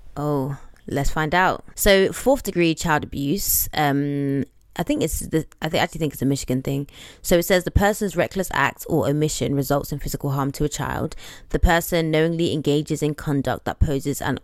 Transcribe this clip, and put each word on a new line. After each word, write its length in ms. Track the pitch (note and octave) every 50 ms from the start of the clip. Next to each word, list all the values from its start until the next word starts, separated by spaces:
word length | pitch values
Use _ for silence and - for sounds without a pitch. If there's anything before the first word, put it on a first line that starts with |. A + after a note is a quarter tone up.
| - - -
Oh, 420 | B2 D3 D3 D3 C#3 C3 C#3+ C#3 - - - - - -
let's 240 | - G2+ C#3 C#3 -
find 240 | - D#3+ D#3 D3+ E3+
out. 300 | F3+ F#3+ E3+ G#2 - - - -
So, 380 | - - G#3 G3 F#3+ F#3+ -
fourth 320 | F3 - - B3+ C#4 B3+ -
degree 280 | G3+ F#3 F3 E3+ E3 D#3+
child 260 | - - E3 D3+ C#3+
abuse, 640 | G#2 - - C3+ C#3 C#3 F3 G3+ - - - - - - -
um, 680 | D#3 D3 C#3+ C#3 C#3+ C#3+ C#3+ C#3+ C#3+ C#3+ C#3 C#3 C#3 - - _ _ _ _ - -
I 40 |
think 200 | E3+ - D4+ -
it's 180 | - D#3+ - -
the, 260 | - - - D#3+ D3+ - - -
I 80 | - D#3+
th-, 120 | E3+ B2
actually 180 | D#3 - - D#3+
think 120 | D#3+ C#3+
it's 80 | - -
a 60 | C3
Michigan 340 | C3+ C#3 C3+ - - B2+ C3
thing. 260 | - C#3+ C#3 C#3 C#3+ - - - - - - -
So 160 | - - F3+ F3
it 60 | E3+
says, 200 | - F#3+ F3+ E3+
"The 60 | -
person's 440 | - - G3+ G3+ G#3+ - G#3 F#3+ D#3+
reckless 360 | F3 E3 - - G3 F#3 -
act 320 | - - C#3 A#2+ - - - -
or 180 | F3 D3 - C3+
omission 460 | D3 D3+ D#3 D#3 - - B2+ C3 C#3
results 360 | C#3 C#3 - C#3+ C#3+ - -
in 80 | D3 C#3
physical 320 | - C#3+ - - - C#3
harm 200 | C#3 C#3+ C3+ C#3+
to 120 | - - D3+
a 40 | D3
child. 480 | - - C3+ C3 C3 - - D#3 - - - - - - - -
The 100 | - -
person 520 | - F3+ E3 E3+ E3+ - F#3 E3 E3 D#3
knowingly 420 | D#3 D#3 D#3+ E3+ E3+ E3 E3+ A2
engages 500 | A#2 D#3 - D3 C#3+ D3+ D3+ - D#3 D3
in 120 | D#3 D3+ D3
conduct 500 | - - D#3 C#3+ C#3 B2+ C3 A2 - -
that 160 | - - -
poses 400 | - D#3 C#3 C#3 - D3 C#3 -
an 180 | - C#3+ B2+ -